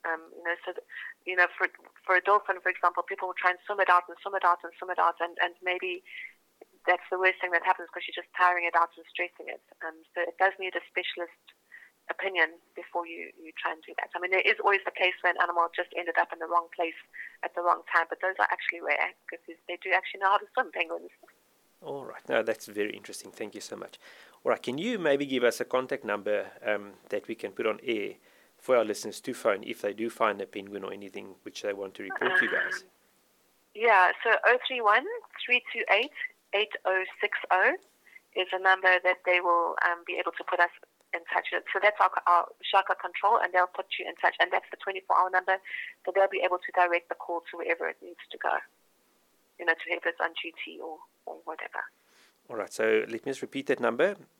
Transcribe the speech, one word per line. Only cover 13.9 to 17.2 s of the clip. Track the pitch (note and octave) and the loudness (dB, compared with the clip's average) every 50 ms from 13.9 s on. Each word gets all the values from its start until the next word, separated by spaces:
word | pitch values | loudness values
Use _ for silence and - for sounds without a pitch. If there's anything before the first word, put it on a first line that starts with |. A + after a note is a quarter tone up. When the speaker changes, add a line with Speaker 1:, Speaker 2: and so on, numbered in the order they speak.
| E3 | -8
Speaker 1:
that. | - - - - | -8 -8 -6 -6
I | E3+ | -6
mean, | F3+ F#3 | -4 0
there | F#3+ F#3 - | 0 2 2
is | G3+ G#3+ - - | 2 0 2 2
always | G3+ G3+ G3 F#3+ | 2 2 2 0
the | F3+ | -4
case | - - F#3+ F3+ F3+ - | -2 0 0 0 0 0
where | - F3+ E3+ | -2 -2 2
an | - | 2
animal | F3 F3 E3+ E3+ E3+ E3+ - | 0 2 4 2 0 2 0
just | - F3 - - | -4 -6 -4 -6
ended | - F3 E3+ E3 - | -6 -6 -2 0 0
up | E3+ - F3 | 0 0 -2
in | E3+ | -10
the | D#3+ | -4
wrong | D3+ F3 F3 E3+ - - | 0 0 0 0 0 -4
place | - E3+ E3 E3 - - _ - - | -4 -4 -4 -4 -10 -20 _ -16 -16